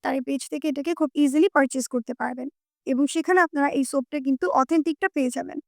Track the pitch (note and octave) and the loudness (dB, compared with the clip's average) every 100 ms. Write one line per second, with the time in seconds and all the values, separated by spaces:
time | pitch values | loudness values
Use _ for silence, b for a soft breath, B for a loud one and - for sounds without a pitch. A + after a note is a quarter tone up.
0 | - C4+ B3+ C#4 - D4+ D#4 C#4 C#4+ E4+ | -2 -4 -4 -6 -6 -4 -4 -2 -4 -2
1 | D4+ C#4+ D4 D4 G4 - C4+ C4 A#3+ B3 | -2 2 4 4 4 4 2 0 -4 -6
2 | A3+ B3+ B3 B3 C4 _ _ _ - B3+ | -6 -6 -6 -6 -12 _ _ _ -2 0
3 | C#4+ E4 D#4+ F#4 E4 D4 C#4 C#4 C4 C#4 | 2 0 2 4 4 0 0 0 -2 -2
4 | B3+ D4 C4 C4 - - B3+ E4 D#4 D4+ | -4 -4 -2 -2 0 2 2 2 0 -2
5 | F#4+ D4+ B3+ C4 C4+ - | -2 0 -2 -4 -8 -12